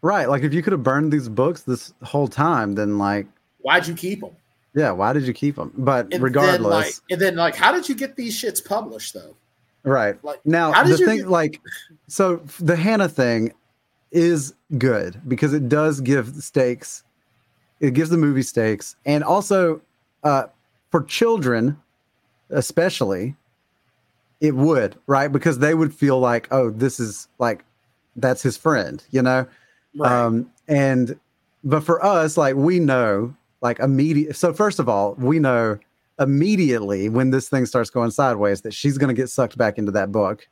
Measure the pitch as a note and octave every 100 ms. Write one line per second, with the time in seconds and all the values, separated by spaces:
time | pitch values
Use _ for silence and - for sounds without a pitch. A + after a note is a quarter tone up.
0 | E3 G3+ B2+ C#3 D3 D3+ D#3 F#3+ B2+ C#3
1 | D#3 D3 B2 G#2+ C3+ F3 - B2 - _
2 | A#2 C#3+ C#3 - D3+ D3+ G#2+ G2+ G#2 G#2
3 | G2+ G2+ G2 _ _ _ C3 E3+ E3 E3+
4 | F3 G3+ G3+ - _ _ _ C#3+ D3 F#2
5 | G#2 C#3 B2+ A#2 C#3+ C#3+ - - B2+ C3
6 | G2 F3+ C3 C3+ - F3+ G#2+ G2+ D3+ -
7 | _ F3 F#3+ E3 E3+ - - F4+ F4 A#3
8 | C4+ - A#3 A3 A#3 - - G#3 A3 A2
9 | - - D#2 - _ _ _ _ C3+ C3+
10 | G#2 G2+ D3 D3 D3 E3 E3 D3+ - -
11 | F4 A3 F#3 F3 D#3 D3+ - - - D#3+
12 | _ - F#3+ E3+ D3 - E3 E3+ F3+ A3
13 | F#3 - B2 A#2 A2+ - _ _ _ _
14 | _ D#3+ E3+ E3+ C#3 - _ D3 C3 A2
15 | F2 G2+ C3 A#2+ D3+ D3+ B2+ D3 D#3 C#3+
16 | B2+ C#3 A#2 C#3+ - - B2+ B2 - -
17 | _ _ _ _ _ _ _ _ D3 B2+
18 | D#3+ E3+ D3+ C3+ B2 - A2 G#2+ - -
19 | - D3 - F#3 G3 G3 F3 D#3+ _ _
20 | _ _ D3 C#3 A#2 _ _ _ _ E3
21 | C#3+ - A#3 A3+ C3 A#2 A#2+ D3 _ _
22 | _ _ _ _ _ C#3+ - - F3 -
23 | A2 F#2+ A2 D3 _ _ _ _ _ _
24 | _ _ _ _ D3+ C3 D3 D3 G2+ -
25 | - C#3 C#3+ C#3 E3+ B2+ D3 D#3+ D#3 D3+
26 | C#3+ C3 B2+ A#2 - C3+ B2 A2 C3 -
27 | A2+ G2 - _ A#2+ G#2+ _ _ _ _
28 | _ - B2+ B2+ C3 A2+ E3 C#3+ F2 -
29 | - C3 B2+ B2+ B2+ _ _ _ _ C#3+
30 | C#3+ B2 A#2 A2+ A#2+ _ - D3 C#3 C3
31 | A#2+ B2+ _ _ _ _ C#3+ D3+ D3+ E3+
32 | G3 F#3 D#3 D#3 C#3+ C3+ D3 F3+ D#3 C3
33 | A2+ G2+ A#2 C3+ _ _ B2 A#2 C3+ C3+
34 | D3+ D3+ D3+ C#3+ F3 D#3+ G#3+ E3+ B2+ G#2
35 | G2+ G2+ B2 D#3+ C#3 A#2+ A2+ G#2 _ _
36 | _ - C#3 C#3 F3 G#3 D#3+ A#2+ G2+ G2
37 | G#2 A2+ C3 C3 - C#3 B2 B2+ A2+ B2+
38 | A#2 A2 C3+ A2+ G#2 G2 A2 G#2 C#3+ C#3
39 | C#3 A#2+ B2+ - A#2+ - A2+ G#2 G#2 G2+
40 | G2 G#2 G2 G#2+ -